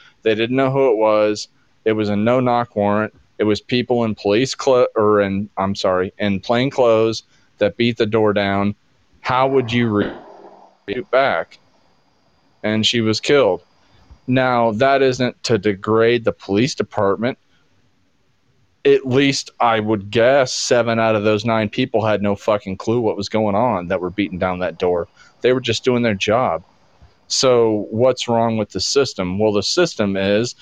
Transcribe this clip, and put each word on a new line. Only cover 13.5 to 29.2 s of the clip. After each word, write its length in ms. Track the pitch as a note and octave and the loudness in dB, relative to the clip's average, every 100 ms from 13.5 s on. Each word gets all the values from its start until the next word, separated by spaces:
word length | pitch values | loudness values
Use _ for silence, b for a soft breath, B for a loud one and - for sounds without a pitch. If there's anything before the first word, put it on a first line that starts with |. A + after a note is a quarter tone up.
| F2+ _ _ b b b - - | 0 _ _ b b b -14 -2
Now, 460 | C3 B2+ A#2+ A#2 | 0 2 2 0
that 280 | G#2+ C3+ C3+ | 2 2 4
isn't 420 | C3+ B2+ B2 - | 2 0 -4 -4
to 140 | - A2 | -2 -2
degrade 640 | G#2+ G2 G#2+ A2 A2+ A#2+ | 0 -4 0 2 2 2
the 80 | A2+ | -2
police 420 | - - G2+ C3+ | -6 -2 0 0
department. 640 | - G#2 - G2 F#2+ A#2+ - _ _ _ _ _ _ _ _ _ _ _ _ _ _ | -2 -6 -2 -2 0 -4 -6 _ _ _ _ _ _ _ _ _ _ _ _ _ _
At 220 | C#3 C#3 C3 | 2 2 2
least 440 | C3 C#3 C3+ - - | 2 2 0 -8 -2
I 200 | A#2+ A2+ | 0 2
would 300 | G#2+ G#2+ G2+ | 0 -2 0
guess 420 | - B2+ C#3 B2+ | 2 4 4 2
seven 460 | - - B2 A#2 A2+ | -2 0 2 2 0
out 180 | A2+ A2 | 2 2
of 80 | |
those 220 | G#2+ G#2+ A#2 | 2 0 0
nine 240 | A2+ G#2+ | 0 -2
people 340 | - B2+ A2 | -2 0 0
had 160 | G#2+ G#2 | 2 0
no 160 | G2+ G2+ | 0 -2
fucking 400 | - G#2 F#2+ F#2+ | 0 -2 -2 -6
clue 240 | - A#2+ | -2 0
what 160 | G#2+ F2+ | 0 -2
was 140 | G2 | -4
going 240 | A2 G#2+ | -2 0
on 340 | G2 B2 F#2+ F2 | 0 0 -2 -4
that 100 | F#2 | -4
were 120 | F2+ | -4
beating 280 | F#2+ F2+ F2 | -4 -4 -4
down 200 | F#2 F2+ | -4 -2
that 200 | F2+ E2 | -6 -2
door. 300 | F2+ F2 - b b _ | -2 -2 -4 b b _
They 140 | A#2+ | 0
were 60 | C3 | 0
just 240 | B2 A2 | -2 -4
doing 180 | - B2 | -2 0
their 120 | A#2+ | 0
job. 480 | G2 - A2+ A#2 E2 - _ _ _ - _ - | -2 0 0 0 -4 -8 _ _ _ -20 _ -8
So 600 | - C3 B2 A2+ G#2+ F#2+ | -2 2 4 2 0 -4
what's 380 | A2 B2+ B2+ - | 0 0 0 -2
wrong 300 | A#2 A#2 A2 | 0 0 -2
with 140 | G#2 | -4
the 100 | F#2+ | -6
system? 560 | - C#3 C3 - | -2 -2 -2 -4